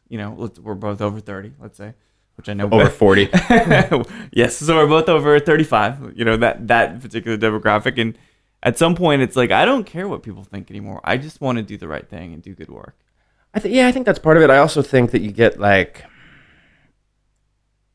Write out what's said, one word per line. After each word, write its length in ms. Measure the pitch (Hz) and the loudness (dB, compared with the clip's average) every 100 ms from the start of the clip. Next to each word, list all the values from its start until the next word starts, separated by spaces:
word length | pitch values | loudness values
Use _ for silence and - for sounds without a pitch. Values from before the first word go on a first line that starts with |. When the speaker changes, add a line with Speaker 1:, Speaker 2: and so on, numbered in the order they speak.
| _ | _
Speaker 1:
you 100 | 110 | -14
know, 160 | 104 101 | -12 -12
let's, 240 | 110 - | -14 -14
we're 140 | 98 | -14
both 260 | 95 107 101 | -10 -10 -6
over 200 | 104 107 | -8 -8
thirty, 320 | 104 98 104 143 | -14 -16 -18 -20
let's 200 | 104 - | -20 -20
say, 160 | 104 - _ _ _ - | -20 -20 _ _ _ -18
which 140 | - | -10
I 40 | |
know 120 | 101 104 | -6 2
Speaker 2:
Over 180 | 110 | 4
Speaker 1:
better. 60 | 101 | 4
Speaker 2:
forty. 380 | - 104 98 98 | 4 4 4 2
Speaker 1:
<laughs> 1000 | 180 - 233 202 185 - 139 - - - | 0 2 2 4 2 2 -2 -4 -12 -6
Yes, 260 | 117 120 - | -2 -2 -2
so 180 | 147 160 | 0 2
we're 100 | 147 | 4
both 220 | 160 160 | 2 2
over 320 | 160 147 147 | 0 2 2
thirty-five, 720 | 156 156 151 110 104 139 120 | 2 0 2 0 0 -6 -12
you 100 | - | -4
know, 120 | 113 113 | -2 0
that, 320 | 117 - 113 | 0 -2 0
that 320 | 117 101 113 | 0 0 -4
particular 380 | 123 113 113 110 | -12 -10 -6 -2
demographic. 600 | 110 107 107 107 131 131 | -2 0 0 0 -2 -4
And 160 | 110 - _ _ _ _ | -6 -8 _ _ _ _
at 140 | - 139 | -4 0
some 160 | 165 | 0
point, 280 | 175 170 139 | 2 0 0
it's 140 | 127 131 | 0 -2
like, 140 | 117 | 0
I 140 | 98 | 2
don't 200 | 196 269 | 0 -2
care 220 | 202 165 196 | -6 -10 -10
what 160 | 151 | -10
people 220 | 113 98 | -14 -18
think 260 | 98 98 - | -16 -18 -16
anymore. 300 | 104 101 98 | -16 -16 -10
I 140 | - 123 | -6 -6
just 240 | 151 - | -6 -10
wanna 220 | 135 120 | -6 -6
do 160 | 98 98 | -8 -14
the 100 | 80 | -12
right 180 | 76 - | -14 -14
thing 280 | 87 87 | -18 -18
and 80 | 82 | -20
do 120 | 98 | -20
good 140 | 87 - | -20 -20
work. 240 | 58 - _ _ _ _ _ _ | -20 -20 _ _ _ _ _ _
Speaker 2:
I 40 | 202 | -8
thi-, 120 | 190 | -2
yeah, 180 | 254 247 | 2 2
I 40 | |
think 120 | 254 | 2
that's 140 | 233 - | 0 0
part 180 | 156 156 | 4 6
of 60 | |
it. 80 | 147 | 8
I 80 | 135 | 6
also 240 | 147 147 | 4 0
think 280 | - 131 120 | 0 2 2
that 100 | 113 | 0
you 100 | 104 | -2
get, 260 | 101 113 - | 0 0 2
like, 460 | 101 98 87 - - _ - _ _ _ _ _ _ _ _ _ _ _ _ _ _ _ _ | 2 2 0 -8 -20 _ -20 _ _ _ _ _ _ _ _ _ _ _ _ _ _ _ _